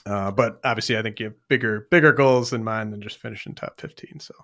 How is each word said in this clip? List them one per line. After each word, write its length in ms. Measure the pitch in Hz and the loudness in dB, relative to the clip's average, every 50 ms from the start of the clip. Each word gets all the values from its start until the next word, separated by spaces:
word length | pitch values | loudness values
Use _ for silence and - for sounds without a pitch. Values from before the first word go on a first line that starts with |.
| - | -6
uh, 240 | 107 101 101 98 98 | -6 -6 -4 -4 -2
but 280 | 98 117 120 113 107 - - | 0 0 0 0 0 -2 -2
obviously, 320 | 131 113 110 - - 117 | -2 -2 -2 -2 -2 0
I 60 | 110 110 | 0 -2
think 180 | 110 104 - | -4 -6 -8
you 60 | 113 | -10
have 220 | 107 107 _ _ - | -10 -10 _ _ -2
bigger, 400 | 139 117 117 113 107 107 - - | 0 0 0 0 -2 -4 -2 2
bigger 220 | 175 170 151 151 131 | 4 6 6 6 6
goals 360 | 131 139 135 127 123 120 120 | 6 6 6 4 4 2 0
than 140 | 127 113 110 | -4 -4 -4
mine 260 | 113 110 110 110 107 | -4 -4 -4 -6 -6
than 120 | 104 104 104 | -8 -10 -12
just 160 | 107 - - | -14 -16 -14
finishing 360 | - 113 107 - - - - | -14 -14 -14 -14 -14 -14 -14
top 240 | - - - - - | -12 -12 -12 -12 -12
fifteen. 380 | - 147 - - - - - - | -16 -16 -16 -16 -20 -20 -20 -20
So, 160 | - - - _ | -20 -20 -20 _